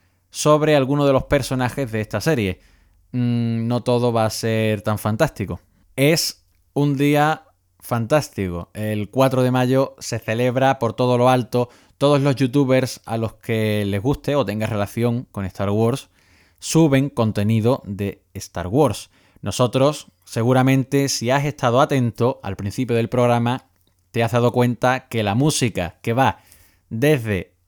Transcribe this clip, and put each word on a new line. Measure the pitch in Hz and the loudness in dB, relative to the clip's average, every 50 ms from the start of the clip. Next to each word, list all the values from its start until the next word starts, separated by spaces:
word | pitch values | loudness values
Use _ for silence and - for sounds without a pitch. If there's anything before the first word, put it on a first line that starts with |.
| _ _ _ _ _ _ | _ _ _ _ _ _
sobre | - - - 151 151 151 151 151 151 | -8 -2 2 4 4 4 4 4 4
alguno | 143 131 127 143 147 143 | 4 4 2 0 2 2
de | 139 135 | 4 2
los | 131 131 | 2 2
personajes | - 143 143 131 - 135 131 127 123 - - 139 117 110 | 2 0 0 0 0 -4 -2 -2 -2 -4 -4 -6 -6 -4
de | 110 | -6
esta | 107 - - 104 | -6 -4 -6 -4
serie. | - 160 160 123 104 95 90 - _ _ _ _ _ _ _ _ _ _ - | -2 0 0 0 0 -2 -4 -6 _ _ _ _ _ _ _ _ _ _ -4
Mm, | 123 123 120 120 117 117 117 117 113 113 117 | -2 -2 0 0 0 0 -2 -2 -2 -2 -2
no | 120 120 110 | -2 -2 0
todo | 123 123 120 120 123 117 | 0 0 0 2 0 0
va | 113 110 | 2 0
a | 110 | 0
ser | - - - 113 110 110 110 110 107 101 | -2 -2 -4 -2 0 0 0 0 0 -2
tan | 92 110 107 101 | -2 -4 -4 -2
fantástico. | - 107 110 113 160 135 - - 104 87 90 - _ _ _ _ _ _ _ | -2 -2 0 0 0 -2 -2 -4 -8 -8 -8 -10 _ _ _ _ _ _ _
Es | - 135 147 170 151 - - - _ _ _ _ _ _ _ - | 0 2 2 2 2 0 -4 -6 _ _ _ _ _ _ _ -4
un | 143 143 147 143 | 0 0 0 0
día | 131 143 143 147 147 147 151 156 - - _ _ _ _ _ _ _ | 2 2 2 2 2 2 2 0 -4 -8 _ _ _ _ _ _ _
fantástico. | - - 123 117 113 104 151 151 - - - - 98 90 87 85 85 - - | -10 -6 -4 -4 -2 0 0 0 0 -2 -6 -6 -6 -4 -4 -6 -10 -10 -10
El | - 107 107 107 104 104 - | -8 -6 -4 -4 -4 -6 -4
cuatro | - 123 131 135 127 127 127 | 0 2 2 2 2 2 2
de | 127 | 2
mayo | 127 127 127 123 131 135 135 - - - | 2 2 2 2 2 0 0 -2 -4 -12
se | - - 127 110 | -12 -8 -8 -8
celebra | - - 110 117 123 127 120 131 131 135 131 - | -6 -4 -2 -2 0 0 0 2 2 2 2 2
por | 117 113 110 | -2 -4 -2
todo | - 127 123 123 120 | 0 0 2 2 4
lo | 120 127 | 4 4
alto. | 127 127 117 - - 123 123 - - - _ _ _ - | 4 2 0 -2 -2 -2 -2 -2 -6 -18 _ _ _ 0
Todos | 139 143 147 143 135 | 2 2 2 4 2
los | 143 135 | 2 0
youtubers | 113 135 127 117 143 143 127 131 131 127 127 - - _ | 0 0 0 2 2 2 4 2 2 2 0 -6 -10 _
a | - 110 117 | -8 -6 -4
los | 113 107 - | -4 -6 -8
que | - - - 113 110 110 107 104 104 104 | -8 -8 -4 -2 0 0 0 0 0 -2
les | 101 98 101 | -2 -2 -2
guste | 95 135 147 151 - - 143 | -2 -2 -2 -2 -2 -2 -2
o | 143 123 | 0 0
tenga | 95 104 110 110 | -2 -2 -4 -4
relación | 107 110 104 101 - - 113 117 120 117 120 - - | -2 -2 -2 -4 -4 -2 -2 -2 0 0 -2 -6 -8
con | - 104 95 | -8 -8 -8
Star | 90 - - 101 101 | -8 -6 -4 -4 -2
Wars | 101 107 113 117 123 135 - _ _ _ _ _ _ _ _ _ _ _ | 0 2 2 0 0 -2 -6 _ _ _ _ _ _ _ _ _ _ _
suben | - - - 160 165 156 135 135 139 143 | -8 -2 2 4 4 4 4 2 0 0
contenido | - - 113 110 95 107 101 107 113 113 104 117 131 - - | -2 -2 0 0 0 0 0 2 2 2 2 2 0 0 -4
de | - 101 95 101 98 - - _ _ - | -8 -8 -6 -6 -6 -8 -10 _ _ -18
Star | - - - - 90 85 | -16 -16 -12 -10 -8 -6
Wars. | 90 101 143 156 - - - - - _ _ _ _ _ - - | -2 0 2 2 2 0 -4 -10 -18 _ _ _ _ _ -14 -10
Nosotros, | 101 95 - 123 117 - 131 131 143 151 - - _ _ _ _ | -6 -2 0 0 0 2 2 2 2 0 -2 -8 _ _ _ _
seguramente, | - - 120 113 123 127 131 127 131 135 135 127 - 143 139 139 131 | -10 -6 -2 0 2 2 4 4 4 2 2 0 0 0 0 0 0
si | - - 113 117 | -2 -4 -2 0
has | 127 143 139 | 0 0 0
estado | 147 135 - - 123 117 127 | -2 -4 -2 -2 0 2 4
atento | 151 151 156 135 123 117 - - 117 120 - - - | 2 2 2 0 0 0 -2 0 -2 -2 -2 -4 -8
al | 101 98 | -10 -8
principio | - 101 101 - - 127 113 120 | -6 -6 -6 -4 -4 -4 -2 0
del | 117 117 - | -2 -2 0
programa, | - 123 120 120 120 117 117 120 127 131 - _ _ _ _ _ _ _ _ _ | 0 0 2 2 2 2 0 -2 -2 -4 -8 _ _ _ _ _ _ _ _ _
te | - 117 113 | -4 -2 -2
has | 117 - | 0 2
dado | 120 120 120 - | 2 2 2 2
cuenta | 123 123 123 120 - - 123 127 131 - - | 2 2 2 0 0 0 0 0 0 -4 -6
que | - 113 107 | -4 -2 -2
la | 104 98 | 0 0
música | 120 139 156 - - 135 117 - 95 87 - - _ - | 2 2 2 0 0 -2 -2 -2 -2 -6 -6 -6 _ -6
que | 117 113 | -4 0
va | 127 135 113 - - _ _ - - _ _ _ _ _ - | 2 2 0 0 -2 _ _ -20 -20 _ _ _ _ _ -12
desde | 113 113 127 147 156 135 110 110 104 90 87 - _ _ _ | -6 -2 2 2 2 2 0 -2 -2 -2 -4 -6 _ _ _